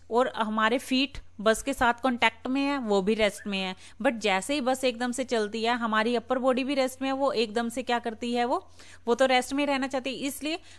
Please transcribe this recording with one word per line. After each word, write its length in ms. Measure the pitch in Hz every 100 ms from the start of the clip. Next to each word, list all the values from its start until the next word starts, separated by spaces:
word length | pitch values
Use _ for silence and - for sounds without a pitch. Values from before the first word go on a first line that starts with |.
| -
और 220 | 226 254 -
हमारे 420 | 220 220 220 233
फीट 400 | - 254 277 - - -
बस 220 | 214 220
के 120 | -
साथ 200 | 269 240
कॉन्टैक्ट 520 | 233 269 240 226 - 254
में 140 | 269
है, 180 | 277 285
वो 240 | 220 202
भी 120 | 190
रेस्ट 320 | 220 214 - 208
में 120 | 196
है। 180 | 185 185 - -
But 100 | 240
जैसे 420 | 233 202 190 -
ही 60 | 294
बस 240 | 247 262
एकदम 280 | 254 226 247
से 120 | 240
चलती 400 | 254 233 208 226
है, 120 | 226 240
हमारी 400 | 233 214 220 240
अपर 220 | - 254
बॉडी 260 | 254 247
भी 100 | 262
रेस्ट 280 | 277 262 -
में 60 | 269
है, 60 |
वो 180 | 269 277
एकदम 360 | - 233 214 233
से 140 | 269
क्या 160 | 247 240
करती 360 | 233 220 240
है, 100 | 240
वो, 260 | 240 330 - - - - -
वो 80 |
तो 120 | 240 262
रेस्ट 260 | 254 247
में 140 | 277 285
रहना 200 | 269 262
चाहती 240 | 269 269
है, 60 | 226
इसलिए 420 | 277 - 294 330 -